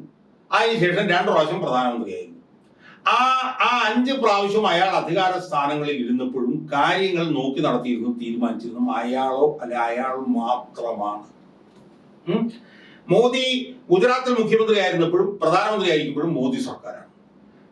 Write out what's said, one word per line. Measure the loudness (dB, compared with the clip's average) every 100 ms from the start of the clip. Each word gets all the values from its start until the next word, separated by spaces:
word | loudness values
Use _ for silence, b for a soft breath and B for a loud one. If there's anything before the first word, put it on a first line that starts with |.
| -10 _ _ _ -4
അതിനുശേഷം | 0 0 2 2 2 2
രണ്ട് | 2 2
പ്രാവശ്യം | 2 0 -2
പ്രധാനമന്ത്രിയായിരുന്നു. | -2 0 0 -2 -6 -8 -12 -18 -20 _ _ B B B 0
ആ, | 2 4 2 -2 -2
ആ | 0 2 0
അഞ്ച് | 0 0
പ്രാവശ്യം | 2 2 2 2 2 2
അയാൾ | 2 2
അധികാര | 0 0 0 0 0
സ്ഥാനങ്ങളിൽ | -4 -2 0 -2 -2
ഇരുന്നപ്പോഴും | -2 -2 -2 -2 -2 -2 -2 -2
കാര്യങ്ങൾ | 0 2 2 0 0
നോക്കി | 0 -2 -2 0
നടത്തിയിരുന്നു, | 0 0 -2 -2 -2 -4
തീരുമാനിച്ചിരുന്നു | -6 -4 -4 -4 -8 -4 -2
അയാളോ | -2 -2 -2 -2 2 2 0
അല്ല | -4 -2
അയാൾ | -2 -2 -4 -4 -2 -2
മാത്രമാണ്. | 0 -2 -4 -8 -6 -4 -6 -6 -12 -20 -20 -20 -20 -20 -20 -20 -20 -12 -4
ഉം? | -2 -2 B B B B B 2
മോദി | 4 4 2 0 -2 -6 -10 0
ഗുജറാത്തിൽ | 4 4 2 2 0
മുഖ്യമന്ത്രി | 4 4 4 2
ആയിരുന്നപ്പോഴും | 2 2 2 2 0 0
പ്രധാനമന്ത്രി | 2 2 2 0 2
ആയിരിക്കുമ്പോഴും | 0 0 -2 -2
മോദി | 0 -2 -2
സർക്കാരാണ്. | -6 -10 -14 -14 -18 -20 -20 -20 -20 B B